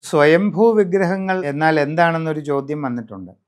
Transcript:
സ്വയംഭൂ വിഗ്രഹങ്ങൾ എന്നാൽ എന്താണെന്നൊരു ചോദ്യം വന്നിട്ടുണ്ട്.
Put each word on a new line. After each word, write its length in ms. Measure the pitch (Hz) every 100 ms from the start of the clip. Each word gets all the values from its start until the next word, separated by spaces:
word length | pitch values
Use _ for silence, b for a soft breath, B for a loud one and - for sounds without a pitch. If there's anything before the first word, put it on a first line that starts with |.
സ്വയംഭൂ 600 | - 147 147 170 202 160 233 220
വിഗ്രഹങ്ങൾ 580 | 190 190 180 190 190 185 156
എന്നാൽ 240 | 143 156 156 143
എന്താണെന്നൊരു 560 | 160 170 165 160 156 147
ചോദ്യം 320 | 139 139 151 139
വന്നിട്ടുണ്ട്. 440 | 120 110 98 90 92